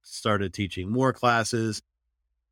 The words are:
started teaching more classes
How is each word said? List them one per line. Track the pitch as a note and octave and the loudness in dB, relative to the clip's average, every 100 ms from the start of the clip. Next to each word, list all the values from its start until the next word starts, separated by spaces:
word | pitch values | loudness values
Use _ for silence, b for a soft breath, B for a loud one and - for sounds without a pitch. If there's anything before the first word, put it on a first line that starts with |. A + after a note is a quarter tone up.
started | - - A2+ G#2 G2 | -18 -4 0 0 0
teaching | G2 G2 - F#2 | -4 -6 -4 -2
more | B2 C3 | 0 2
classes | A#2+ B2 A#2 A2 A#2 A2+ G#2 _ _ _ _ _ _ _ | 2 2 2 2 0 -2 -4 _ _ _ _ _ _ _